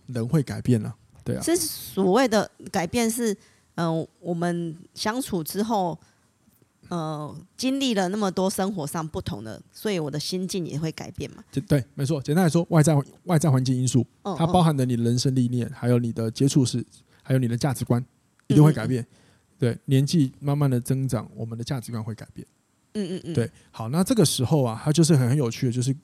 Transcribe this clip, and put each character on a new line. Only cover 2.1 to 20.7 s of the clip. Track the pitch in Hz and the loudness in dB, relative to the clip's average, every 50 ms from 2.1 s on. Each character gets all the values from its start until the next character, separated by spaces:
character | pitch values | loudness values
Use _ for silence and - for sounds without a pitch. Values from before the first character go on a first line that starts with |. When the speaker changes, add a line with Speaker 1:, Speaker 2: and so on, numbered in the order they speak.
Speaker 2:
谓 | 190 254 277 | 4 4 2
的 | 226 214 208 - - _ - - - | 2 2 0 0 -2 _ -16 -12 -8
改 | - 190 165 | -6 -4 -4
变 | 165 - 247 226 226 | -2 -2 -2 -2 0
是， | 226 247 240 220 196 - _ _ _ _ _ _ _ | -2 -2 -2 -2 -4 -4 _ _ _ _ _ _ _
呃， | 165 170 165 160 160 - - _ _ | -4 -2 -2 -2 -2 -4 -8 _ _
我 | - 170 175 | -8 -6 -4
们 | 165 175 175 175 175 170 165 156 175 - - _ | -2 -2 -2 -2 -4 -6 -8 -10 -12 -18 -18 _
相 | - - 214 226 254 | -8 -6 -4 -4 -4
处 | 269 - 202 170 147 | -4 -4 -4 -6 -6
之 | - - 190 220 | -4 -4 -4 -2
后， | 220 233 202 180 170 156 - _ _ _ _ _ _ _ _ _ _ _ _ _ _ _ _ - - | -2 0 0 0 -2 -4 -8 _ _ _ _ _ _ _ _ _ _ _ _ _ _ _ _ -12 -8
呃， | 180 170 156 156 156 147 151 - - 156 185 - _ | -8 -6 -6 -6 -8 -8 -10 -12 -12 -16 -18 -18 _
经 | - 240 262 269 277 | -6 -4 -2 -2 0
历 | 277 254 214 | 0 0 2
了 | 196 185 175 | 0 0 0
那 | 202 | -2
么 | 214 208 190 | -2 -2 -2
多 | 165 196 185 196 | 0 0 -2 -2
生 | - - 185 196 214 | -2 -2 -4 -4 -4
活 | 180 139 | -6 -6
上 | 143 - 170 156 | -6 -6 -8 -8
不 | 156 - 190 | -8 -8 -8
同 | - - 175 101 110 | -8 -8 -10 -10 -10
的， | 110 95 - - _ | -12 -14 -16 -18 _
所 | _ - - 214 | _ -8 -6 -4
以 | 196 | -2
我 | 170 151 147 | -2 -4 -4
的 | 151 151 | -6 -6
心 | - - 185 180 190 | -6 -4 -4 -4 -4
境 | 175 - 185 160 | -4 -4 -6 -6
也 | - - | -6 -6
会 | 143 160 160 | -4 -4 -6
改 | - - 156 - | -6 -8 -12 -12
变 | - - 143 - | -10 -10 -12 -12
嘛。 | - - - _ - 139 208 | -12 -16 -20 _ -8 -6 -2
Speaker 1:
对， | - 147 139 113 - _ | 0 0 0 0 -2 _
没 | 143 139 | -4 -4
错。 | 127 165 135 | -2 -2 -4
简 | 123 143 151 | -2 0 0
单 | 185 185 | 2 2
来 | 160 | 4
说， | 135 170 170 - | 2 2 2 4
外 | 170 156 143 | 4 6 6
在， | 160 151 139 135 - - _ _ | 6 6 4 2 -2 -8 _ _
外 | - 175 147 | 0 2 4
在 | - 156 | 4 4
环 | 131 131 131 | 4 4 2
境 | 131 127 | 2 2
因 | 127 127 | 2 2
素， | 120 - 123 - - _ _ - | 2 4 2 2 0 _ _ -8
Speaker 2:
嗯， | 202 175 | -6 -2
Speaker 1:
它 | 160 165 | 0 2
包 | 165 180 180 | 4 4 4
含 | 165 165 147 | 6 4 4
了 | 131 127 | 2 0
你 | 127 120 | 0 0
的 | 117 117 | 0 2
人 | 117 120 | 2 2
生 | 123 - 135 131 | 2 2 2 2
历 | 131 120 | 2 2
练， | 120 127 123 113 | 2 0 -2 -4
Speaker 2:
嗯。 | 113 131 | -4 -6
Speaker 1:
还 | - 123 | -2 0
有 | 120 123 120 | 2 2 2
你 | 120 113 | 2 0
的 | 110 117 113 113 | -2 -4 -4 -4
接 | 117 - 135 139 | 0 2 2 4
触 | - 147 127 | 4 4 2
史， | - - 120 - - - - _ _ _ _ | 2 0 -4 -6 -8 -14 -20 _ _ _ _
还 | _ - 131 | _ 0 0
有 | 131 | 0
你 | 127 | 2
的 | 113 120 | 0 -2
价 | 117 - 156 - | -2 -2 -2 -2
值 | - 123 | -2 0
观， | - 123 120 127 - _ _ _ _ _ _ _ | 0 0 0 0 -4 _ _ _ _ _ _ _
一 | - - | 4 6
定 | 151 151 | 8 8
会 | 151 135 | 8 6
改 | 117 110 | 4 0
变。 | 120 131 113 123 | -2 -2 -4 -4
Speaker 2:
嗯， | |
嗯， | |
嗯。 | - _ _ _ _ _ _ _ _ _ - | -8 _ _ _ _ _ _ _ _ _ -2
Speaker 1:
对， | 135 117 - - _ | -2 -2 -2 -4 _
年 | - 135 131 143 | 2 2 2 2
纪 | 139 175 170 135 131 - - | 4 2 2 2 2 -2 -4
慢 | 143 143 143 | -4 -2 0
慢 | 147 147 | 0 2
的 | 135 | 2